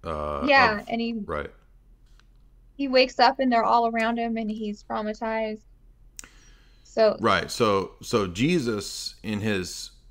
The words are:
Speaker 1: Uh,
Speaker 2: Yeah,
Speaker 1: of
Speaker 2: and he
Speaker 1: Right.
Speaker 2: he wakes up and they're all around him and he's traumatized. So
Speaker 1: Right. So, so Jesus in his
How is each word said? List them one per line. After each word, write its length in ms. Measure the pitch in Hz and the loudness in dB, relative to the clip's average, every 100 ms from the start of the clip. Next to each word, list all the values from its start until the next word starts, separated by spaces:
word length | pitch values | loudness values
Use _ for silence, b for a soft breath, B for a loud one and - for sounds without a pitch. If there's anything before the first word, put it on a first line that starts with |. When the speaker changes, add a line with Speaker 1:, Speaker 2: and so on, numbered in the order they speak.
Speaker 1:
Uh, 420 | - 78 76 73 277 | -8 -6 -4 -4 2
Speaker 2:
Yeah, 340 | 269 240 208 | 4 4 0
Speaker 1:
of 80 | - | -6
Speaker 2:
and 120 | 233 | -6
he 120 | 233 | -6
Speaker 1:
Right. 360 | 233 202 78 - - _ _ _ _ _ - _ _ _ _ _ - | -8 -6 -6 -8 -12 _ _ _ _ _ -20 _ _ _ _ _ -8
Speaker 2:
he 120 | 277 | 2
wakes 300 | 254 262 - | 4 4 6
up 180 | 247 262 | 4 4
and 140 | 262 | 2
they're 120 | 233 | 4
all 220 | - 233 233 | 4 4 2
around 300 | 226 226 233 | 0 0 0
him 180 | 233 226 | -2 -4
and 120 | 220 | -4
he's 320 | 214 214 208 | -6 -6 -8
traumatized. 800 | - 226 214 214 226 220 220 214 _ - _ _ - - b b b b b b | -8 -6 -6 -6 -4 -4 -4 -6 _ -20 _ _ -20 -20 b b b b b b
So 320 | - - 110 - | -10 2 2 4
Speaker 1:
Right. 300 | 110 95 73 | 2 2 0
So, 420 | - 113 98 92 - | 0 2 2 0 -10
so 240 | - 113 95 | -2 0 0
Jesus 920 | 87 139 180 120 107 98 - - - | 0 2 2 0 -4 -6 -10 -12 -12
in 180 | 110 107 | -6 -4
his 500 | 110 101 90 - - - - | -2 -2 -4 -10 -16 -18 -20